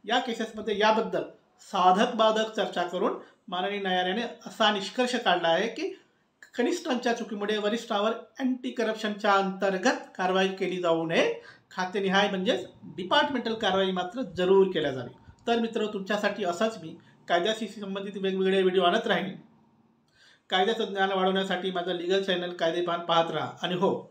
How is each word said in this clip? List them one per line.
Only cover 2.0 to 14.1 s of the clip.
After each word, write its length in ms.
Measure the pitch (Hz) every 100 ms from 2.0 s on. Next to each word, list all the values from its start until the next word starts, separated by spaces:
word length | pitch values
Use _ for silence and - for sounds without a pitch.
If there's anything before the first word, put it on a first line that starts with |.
| 247
बाधक 400 | 233 220 220 220 -
चर्चा 260 | 185 190
करून 360 | 175 180 226 - - _ -
माननीय 320 | 180 196 202
न्यायालयाने 420 | 196 185 185 214 233 - -
असा 240 | - 214
निष्कर्ष 420 | 202 196 - 247 254
काढला 320 | 202 180 165
आहे 200 | 170 226
की 240 | - 381 - _ _ _ _ -
कनिष्ठांच्या 580 | - 247 349 330 240 247
चुकीमुळे 440 | 233 220 202 202 214
वरिष्ठावर 560 | 208 226 - 202 214 220 - -
अँटी 300 | 262 254 254
करप्शनच्या 640 | 240 220 220 214 208 208
अंतर्गत 680 | 196 190 190 196 185 220 302 - -
कारवाई 320 | 185 190 190
केली 320 | 190 185 180
जाऊ 260 | 175 165 165
नये, 260 | 180 466 - - - _
खातेनिहाय 580 | - 185 208 196 196 202
म्हणजेच 360 | 185 190 - - - - -
departmental 580 | 185 294 285 254 220
कारवाई 360 | 220 202 190 190
मात्र 320 | 185 175